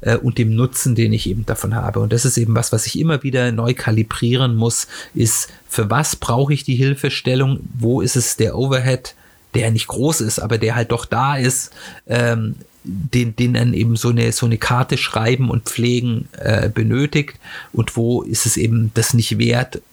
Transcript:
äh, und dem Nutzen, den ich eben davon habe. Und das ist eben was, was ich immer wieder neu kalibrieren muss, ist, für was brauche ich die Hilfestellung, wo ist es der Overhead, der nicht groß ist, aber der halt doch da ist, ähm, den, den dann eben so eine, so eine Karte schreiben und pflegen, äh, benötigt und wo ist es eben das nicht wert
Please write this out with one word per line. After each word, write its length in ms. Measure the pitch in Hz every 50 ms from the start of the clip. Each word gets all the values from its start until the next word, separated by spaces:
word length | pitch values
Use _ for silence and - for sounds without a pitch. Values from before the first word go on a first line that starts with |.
| -
äh, 140 | 107 120
und 220 | 117 - 123 104 123
dem 160 | 117 110 110
Nutzen, 400 | 113 127 123 - - - 135 117
den 180 | 110 113 110 107
ich 160 | 107 - -
eben 180 | 95 113 110
davon 280 | - 107 - - 101 113
habe. 260 | 117 127 - 107 110
Und 120 | 107 104 117
das 120 | 120 -
ist 120 | 131 -
eben 180 | 123 117 110 113
was, 180 | 120 117 - -
was 140 | 107 -
ich 120 | - - -
immer 240 | 156 165 156 135 -
wieder 300 | 135 123 127 123 123 117
neu 220 | 110 113 120 120
kalibrieren 800 | - - - 110 110 110 - - - 120 117 123 127 135 123 117
muss, 320 | 110 113 117 - - - - - - - - -
ist, 340 | - 117 107 - - - - - - - -
für 200 | - - 110 101
was 280 | 113 135 151 - -
brauche 360 | - - - 117 123 139 139 147
ich 120 | 139 -
die 120 | - 127
Hilfestellung, 840 | 120 135 135 143 135 - 135 - - - 131 127 131 139 135 131 - - - - 120
wo 240 | 117 117 127 135 -
ist 140 | - -
es 200 | 127 - - -
der 200 | - 110 104 -
Overhead, 580 | 110 127 135 135 131 123 131 127 123 - - - - - - - _ _ _ -
der 160 | 117 117 113
nicht 160 | 113 110 -
groß 340 | - - 104 127 156 160 -
ist, 180 | 113 107 - -
aber 200 | - 104 117 110
der 160 | 110 110 110
halt 180 | 120 117 - 120
doch 140 | 117 -
da 300 | - - 117 127 139 143
ist, 340 | 135 123 131 - - - - - - - - - - -
ähm, 500 | - 117 120 120 117 117 113 110 110 139 - - - _ _ -
den, 520 | - - 196 160 135 - 123 120 117 110
den 180 | - 123 120 123
dann 200 | 117 120 120 120
eben 220 | 82 113 117 117
so 120 | 110 - 120
eine, 240 | 117 117 117 117 113
so 140 | - -
eine 120 | 120 117 107
Karte 380 | - - 123 123 127 - -
schreiben 540 | 117 - - - 110 110 113 131 127 131 117
und 140 | - 110 -
pflegen, 640 | - - - 117 120 123 123 117 120 113 113 - - -
äh, 360 | - - 110 110 - - 110
benötigt 720 | 110 113 110 110 110 127 143 143 - 151 143 - - - - - - - - - -
und 240 | 120 110 - -
wo 260 | 120 117 117 123 117 -
ist 240 | - 113 - -
es 100 | 113 -
eben 340 | - - 113 113 117 113 107 -
das 200 | 117 113 - -
nicht 240 | 117 110 - 113 104
wert 420 | 117 117 117 120 127 - - - - _